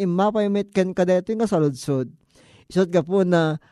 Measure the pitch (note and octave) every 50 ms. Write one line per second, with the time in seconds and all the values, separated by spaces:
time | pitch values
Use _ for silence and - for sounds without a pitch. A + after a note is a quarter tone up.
0 | G3 F#3 F3 F3+ G3 G#3+ A3+ A3 G#3 G3+ G3+ G3+ G3 G3 - G3 F#3 F#3 F3+ -
1 | F3+ F3 E3 F3+ F#3 - A3 A3 A#3 G3+ - E3+ D#3 D3 C3+ B2 - - C#3+ C3
2 | B2+ B2+ - _ _ _ _ _ _ _ _ - _ _ - F3 F#3+ E3+ F3 F3+
3 | D3 D#3+ F#3+ G3 F#3+ F3+ F3+ E3+ E3 D#3 D#3 D#3 - _